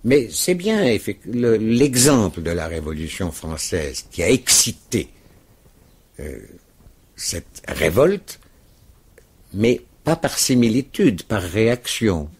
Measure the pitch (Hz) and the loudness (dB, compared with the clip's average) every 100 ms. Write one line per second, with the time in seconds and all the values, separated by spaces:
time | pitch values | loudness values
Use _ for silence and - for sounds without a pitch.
0 | 113 139 110 - - 180 196 220 151 104 | 4 2 2 -4 -2 0 0 2 2 0
1 | - 101 92 120 120 110 110 117 143 127 | -2 -10 -6 -2 2 2 2 2 2 4
2 | 135 135 98 - 82 85 80 82 76 78 | 4 4 2 -2 -4 -4 -4 -6 -6 -8
3 | 80 - 92 - 78 78 - 90 73 - | -8 -6 -8 -6 -10 -8 -4 -4 -4 -8
4 | - - 87 127 - - - - _ 110 | -12 -4 2 2 2 0 0 -6 _ -4
5 | - - _ - _ _ _ _ _ _ | -4 -14 _ -20 _ _ _ _ _ _
6 | _ - 76 62 - - _ _ - _ | _ -16 -14 -14 -18 -20 _ _ -20 _
7 | _ - - 85 - - - 69 80 90 | _ -12 -8 -8 -10 -18 -10 -2 2 4
8 | 156 202 - - - _ _ _ - - | 4 2 -8 -20 -20 _ _ _ -20 -20
9 | _ - _ _ - 95 120 123 - _ | _ -20 _ _ -12 0 0 0 -4 _
10 | - 160 139 - - 123 117 117 131 - | -2 -2 -2 -2 2 4 4 2 -2 2
11 | 190 98 - 107 90 92 113 123 - - | 2 2 -4 -4 -2 2 2 2 -4 -2
12 | 113 85 76 | 0 0 -4